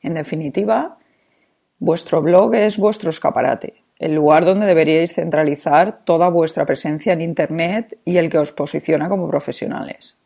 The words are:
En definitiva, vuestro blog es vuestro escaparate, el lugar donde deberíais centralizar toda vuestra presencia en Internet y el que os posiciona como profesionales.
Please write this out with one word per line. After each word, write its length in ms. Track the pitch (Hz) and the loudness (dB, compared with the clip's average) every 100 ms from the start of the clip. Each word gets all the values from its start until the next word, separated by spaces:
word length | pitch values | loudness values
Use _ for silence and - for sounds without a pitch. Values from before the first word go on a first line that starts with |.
En 120 | - | -6
definitiva, 840 | 165 147 160 151 165 208 226 320 - _ _ _ _ _ _ _ _ | -6 -6 -6 -6 -4 0 -2 -2 -12 _ _ _ _ _ _ _ _
vuestro 420 | 165 165 - 180 | 0 0 2 0
blog 320 | 156 180 220 233 | 4 4 6 2
es 220 | 214 202 | 2 2
vuestro 320 | 208 214 165 | -2 0 -6
escaparate, 720 | 156 147 - 123 123 - _ _ _ | -2 -2 0 0 -2 -6 _ _ _
el 140 | - | -4
lugar 320 | 156 151 151 175 | 2 4 4 4
donde 220 | 190 208 | 2 2
deberíais 460 | 165 151 160 170 | 4 4 2 0
centralizar 880 | - 165 151 151 143 - 147 185 - - | -4 -2 0 0 -2 2 2 2 -2 -2
toda 240 | 165 180 | 2 4
vuestra 360 | 170 160 160 147 | 2 0 -2 -2
presencia 480 | - 156 151 214 | -2 -4 -4 -2
en 80 | 175 | -2
Internet 760 | 165 165 151 160 170 214 226 - - | -2 -4 -4 -2 -2 -4 -8 -12 -2
y 120 | 180 | 0
el 120 | 165 | 2
que 80 | 160 | 0
os 140 | 147 | -2
posiciona 580 | - 147 151 - 156 156 | -4 -6 -6 -2 -2 -2
como 180 | 190 165 | -4 -2
profesionales. 880 | 147 - - - - - - - _ | -4 -4 -8 -8 -8 -12 -16 -20 _